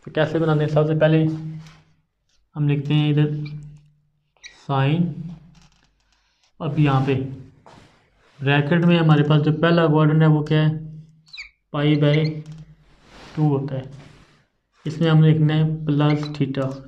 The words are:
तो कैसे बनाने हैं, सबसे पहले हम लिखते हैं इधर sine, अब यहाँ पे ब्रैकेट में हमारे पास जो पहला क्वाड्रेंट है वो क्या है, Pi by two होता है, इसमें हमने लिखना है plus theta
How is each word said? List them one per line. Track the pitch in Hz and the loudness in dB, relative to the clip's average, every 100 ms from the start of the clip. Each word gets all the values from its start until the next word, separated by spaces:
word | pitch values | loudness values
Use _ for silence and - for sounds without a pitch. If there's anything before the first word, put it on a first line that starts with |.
| - | -8
तो | |
कैसे | - 151 165 | -4 -2 0
बनाने | 160 151 | 0 0
हैं, | 151 | 0
सबसे | 151 156 160 | 0 0 2
पहले | 156 160 160 - - - - - _ _ _ _ _ _ _ 151 | 2 2 0 -4 -10 -14 -18 -20 _ _ _ _ _ _ _ -4
हम | 147 | -2
लिखते | 143 139 | -2 0
हैं | 151 151 | 0 2
इधर | 147 151 - - - - - _ _ _ _ _ _ - _ | 2 0 -2 -10 -14 -18 -20 _ _ _ _ _ _ -20 _
sine, | - 139 135 165 175 - - - - - _ _ _ _ _ _ _ _ _ _ | -6 -2 0 0 -2 -4 -14 -16 -20 -20 _ _ _ _ _ _ _ _ _ _
अब | 165 147 | -6 0
यहाँ | 147 135 135 | 2 2 0
पे | 127 - - - _ - - - _ _ _ _ _ | -2 -4 -12 -20 _ -20 -20 -20 _ _ _ _ _
ब्रैकेट | 135 143 143 175 175 | 0 2 2 2 2
में | 170 | 2
हमारे | 160 147 | 4 2
पास | 147 151 | 4 2
जो | 151 | 2
पहला | 151 165 170 165 | 0 2 2 2
क्वाड्रेंट | 151 156 156 | 2 2 4
है | 160 | 4
वो | 151 | 2
क्या | 147 156 | 0 0
है, | 156 156 - - - _ _ - - _ _ | 0 -2 -10 -18 -20 _ _ -20 -20 _ _
Pi | 147 147 151 | -4 0 2
by | 147 147 156 - - - - - _ _ _ - - - | 2 2 0 -6 -14 -20 -20 -20 _ _ _ -20 -14 -2
two | 151 | 0
होता | 135 - 131 | 0 -4 -8
है, | - - - - _ _ _ _ _ _ 151 | -12 -18 -20 -20 _ _ _ _ _ _ -10
इसमें | - 160 | -2 2
हमने | 156 156 | 6 6
लिखना | 156 156 | 4 2
है | 156 160 156 - | 2 0 -2 -2
plus | 147 147 151 - - | 0 2 0 -4 -6
theta | 135 - 131 - | -4 -4 -6 -8